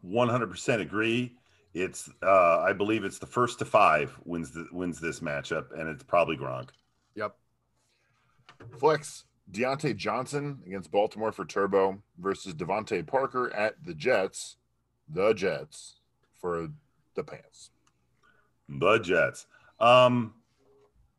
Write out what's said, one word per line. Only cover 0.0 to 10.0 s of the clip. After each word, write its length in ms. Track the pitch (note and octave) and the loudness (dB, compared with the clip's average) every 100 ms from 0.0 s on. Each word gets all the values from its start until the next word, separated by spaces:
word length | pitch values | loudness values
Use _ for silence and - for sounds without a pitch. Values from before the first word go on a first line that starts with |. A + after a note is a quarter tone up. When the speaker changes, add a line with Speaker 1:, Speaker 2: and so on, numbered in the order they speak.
Speaker 1:
one 260 | F2 G#2+ B2 | -4 0 2
hundred 220 | A#2+ A2 | 0 -2
percent 320 | F#2 - A#2 | -6 -2 -2
agree. 540 | E2+ G2 A2+ A#2 B2 _ _ _ _ | 0 -2 0 0 -4 _ _ _ _
It's, 360 | E2 F#2 - - - | -6 -6 -6 -16 -4
uh, 380 | F#2 F#2+ F2 E2 | 4 6 6 4
I 120 | F2 | 2
believe 320 | G2 G#2 A2 | 0 0 0
it's 140 | G2 - | -2 -8
the 80 | - | -6
first 320 | - B2+ - | 0 0 -2
to 60 | |
five 520 | - - F#2+ D2+ C#2 - | 2 4 6 4 0 -8
wins 280 | - E2+ D#2 | -10 -8 -8
the, 140 | D#2 E2 | -10 -12
wins 300 | F2 F2+ D2+ | -6 -6 -4
this 200 | E2 D2+ | -6 -6
matchup, 520 | E2+ C#2+ C2+ D#2+ C2+ | -6 -6 -4 -6 -6
and 160 | D2 D#2+ | -10 -8
it's 160 | D2 | -10
probably 320 | - E2+ D#2+ D#2 | -2 0 2 -2
Gronk. 320 | C2+ B1+ B1+ _ _ _ _ - | -6 -10 -12 _ _ _ _ -10
Speaker 2:
Yep. 180 | G#2 - _ _ _ _ _ _ _ _ _ _ _ - A2+ A#2 | -10 -10 _ _ _ _ _ _ _ _ _ _ _ -20 -20 0
Speaker 3:
Flex, 460 | C#3+ D3+ D3+ - - _ - | 2 2 -2 -18 -20 _ -12
Deontay 460 | F#2+ B2+ C#3 D3+ | -4 -2 -2 -2
Johnson 680 | G#2 | -4